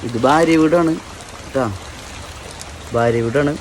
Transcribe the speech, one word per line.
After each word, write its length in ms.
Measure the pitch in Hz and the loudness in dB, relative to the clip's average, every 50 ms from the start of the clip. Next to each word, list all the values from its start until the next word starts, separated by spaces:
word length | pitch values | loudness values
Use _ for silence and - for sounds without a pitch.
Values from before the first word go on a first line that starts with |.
| - 117 | -8 -4
ഇത് 100 | 120 113 117 | -4 2 4
ഭാര്യ 300 | 127 143 156 170 160 165 160 156 | 4 6 6 6 6 6 6 6
വീടാണ് 300 | 156 156 175 170 160 160 185 - - - - - - - - - | 6 6 4 4 4 0 -2 -4 -12 -16 -16 -16 -16 -16 -16 -16
കേട്ടോ, 220 | - - 135 127 110 95 92 - - - - - - - - - - - - - - - - - - - - - - - | -6 -2 -2 -2 -2 -4 -6 -10 -14 -16 -16 -16 -16 -14 -14 -14 -14 -14 -16 -14 -16 -14 -14 -14 -14 -14 -16 -14 -4 0
ഭാര്യ 260 | 120 117 120 117 117 113 117 | 2 2 4 2 2 0 0
വീടാണ് 260 | 113 139 147 147 151 - | 2 2 2 0 -2 -4